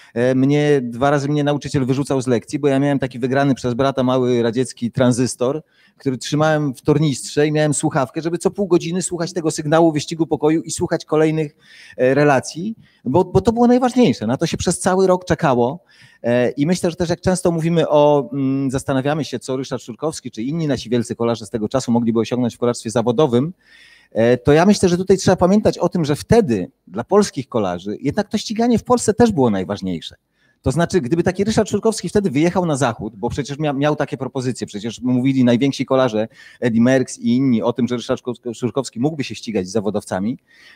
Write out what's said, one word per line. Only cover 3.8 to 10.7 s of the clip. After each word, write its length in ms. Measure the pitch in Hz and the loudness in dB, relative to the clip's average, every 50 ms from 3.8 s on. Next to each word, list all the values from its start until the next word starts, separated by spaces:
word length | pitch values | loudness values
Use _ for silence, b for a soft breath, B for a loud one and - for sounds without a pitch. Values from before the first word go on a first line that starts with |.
| 131 135 131 - 127 | 0 0 0 0 0
mały 400 | 127 127 131 127 123 123 120 117 | 2 2 2 2 2 2 2 2
radziecki 480 | 117 104 123 127 - - - 120 113 | 0 0 0 -2 -4 -4 -8 -8 -4
tranzystor, 720 | - - 131 123 123 107 131 113 - - 123 127 143 151 - b b b b b b b | 0 2 2 2 4 2 0 -2 -2 -2 -4 -4 -4 -4 -8 b b b b b b b
który 200 | - 139 131 120 | -6 -6 -6 -6
trzymałem 560 | - - 151 147 151 156 156 151 151 143 120 | -6 -4 0 0 2 2 2 0 0 -4 -6
w 60 | - | -4
tornistrze 640 | - - 147 143 160 156 131 - - - - 147 147 156 | 0 2 2 4 4 0 0 -2 -6 -6 -2 0 0 2
i 40 | |
miałem 220 | 151 151 151 151 135 | 2 2 2 0 0
słuchawkę, 480 | - - 151 - 156 131 120 - 165 | 0 -2 -2 0 0 -2 -2 -4 -6
żeby 160 | 151 170 170 165 | -6 -4 -4 -2
co 140 | - 196 | -2 -2
pół 160 | 185 - 208 180 | -2 -2 -2 2
godziny 340 | 170 170 - 165 170 185 | 2 0 0 0 -4 -4
słuchać 320 | 170 - 180 165 170 170 190 | -4 -4 -6 -6 -6 -6 -6
tego 180 | 185 165 160 | -4 -4 -4
sygnału 400 | - - 156 147 156 160 170 165 | -4 -2 -2 0 2 4 4 4
wyścigu 360 | 151 147 - - 170 156 165 135 | 2 0 -4 -4 -4 -4 -2 -2
pokoju 340 | 156 131 147 151 160 165 | -2 0 2 2 2 2
i 100 | - 160 | -2 -4